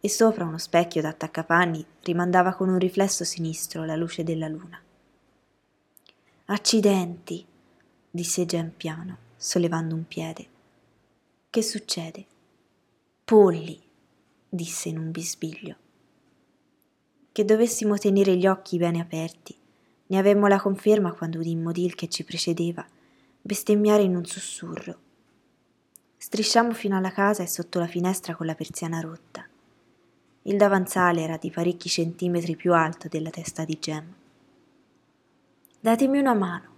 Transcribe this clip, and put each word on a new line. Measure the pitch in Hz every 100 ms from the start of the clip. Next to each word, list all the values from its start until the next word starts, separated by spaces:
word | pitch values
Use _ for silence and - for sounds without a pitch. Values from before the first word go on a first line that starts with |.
e | 208
sopra | - 226 220
uno | 170 160
specchio | - 170 170 165
da | 156
attaccapanni | - 160 - 160 170 180 160 151 _
rimandava | - 170 175 180 180
con | 185 185
un | 185
riflesso | 180 180 196 -
sinistro | 170 - 160 160 - 170 160
la | 160
luce | 165 - 165
della | 160 160
luna. | 156 180 - _ _ _ _ _ _ _ _ _ _ _ _ _ _ _ _ -
"Accidenti", | 202 - 226 202 196 175 170 - 170 - _ _ _ _ _ _
disse | 175 170 - 175
Jem | 175 165
piano, | - 165 160 175 - _ _
sollevando | - 185 170 165 165 160
un | 165
piede. | - 160 160 - _ _ _ _ _ _ _ _ _ _
"Che | -
succede?" | 220 208 - - 165 175 196 _ _ _ _ _ _ _ _ _
"Polli", | - 220 196 165 165 160 _ _ _ _ _ _ _
disse | 180 170 - -
in | 160
un | 160
bisbiglio. | 165 170 - 160 160 170 - _ _ _ _ _ _ _ _ _ _ _ _ _ _ _
Che | -
dovessimo | 208 220 233 - 214 202
tenere | 208 196 196 180
gli | 190
occhi | 190 - 175
bene | 170 170
aperti, | 170 160 165 - - - _ _ _ _ _
ne | 190
avemmo | 196 202 202
la | 196
conferma | 202 196 214 214 185
quando | 170 165 165
udimmo | 165 165 165
Dill, | 170 180
che | - 170
ci | -
precedeva, | 160 165 - 170 170 170 - _ _ _ _ _
bestemmiare | - 202 - 208 208 208
in | 196 180
un |
sussurro. | 170 - - - 170 160 - 175 _ _ _ _ _ _ _ _ _ - _ _
Strisciammo | - 214 214 233 233
fino | 226 202 190
alla | 185
casa | 185 196 208
e | 175
sotto | - 170 180
la | 170
finestra | 175 180 185 - 160
con | 165
la | 156
persiana | 156 - 165 165
rotta. | 160 165 _ - - _ _ _ _ _ _ _ _ _
Il | - 202
davanzale | 202 196 185 - 180 170
era | 160 160
di | 180
parecchi | 165 175 170 175
centimetri | - 165 170 180 175 170 160
più | 175
alto | 170 160 160 160
della | 160 156
testa | 165 160 - 160
di | 156
Jem. | - 156 160 185 _ _ _ _ _ _ _ _ _ _ _ _ _ _ _ _
"Datemi | 220 226 269 277
una | 277 226
mano" | 185 175 -